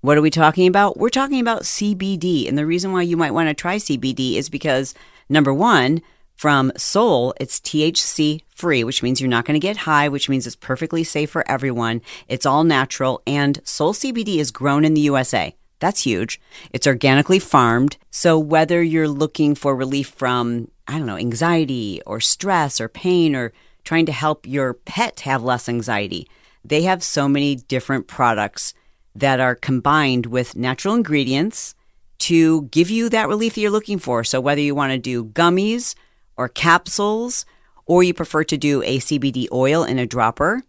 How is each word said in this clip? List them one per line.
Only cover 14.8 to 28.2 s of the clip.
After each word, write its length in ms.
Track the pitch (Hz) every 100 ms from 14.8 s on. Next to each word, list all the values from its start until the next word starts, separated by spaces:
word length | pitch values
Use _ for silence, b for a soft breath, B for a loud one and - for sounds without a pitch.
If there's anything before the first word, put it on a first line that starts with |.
in 100 | 156
the 60 | 156
U 140 | 147 139
S 160 | 127
A. 240 | 113 76 - _ _
That's 220 | 165 202
huge. 380 | - 98 113 - B B B
It's 140 | 127 147
organically 520 | 123 139 135 147 190
farmed. 580 | - 147 120 117 139 - _
So 280 | - 175 160
whether 440 | 151 160 160 170
you're 260 | 170 160 156
looking 460 | 139 151 - 151
for 200 | 147 143
relief 340 | 135 135 139 135
from, 600 | - 131 123 120 120 113 _ -
I 120 | 147
don't 80 | 139
know, 100 | 92
anxiety 840 | 117 113 165 170 151 131 107 87 -
or 140 | 107
stress 600 | - - 190 180 147 -
or 80 | 113
pain 460 | - 185 180 160
or 180 | 135 120 b b b
trying 220 | - 160 160
to 60 |
help 340 | 131 151 151 -
your 280 | 135 135
pet 460 | 123 - - 233 -
have 220 | - 135
less 260 | 120 123 -
anxiety, 600 | 120 110 107 101 90 71 b b b
they 180 | - 151
have 200 | 175 185
so 260 | - - 139
many 280 | 143 143 135
different 500 | - 127 - 135 -
products 680 | -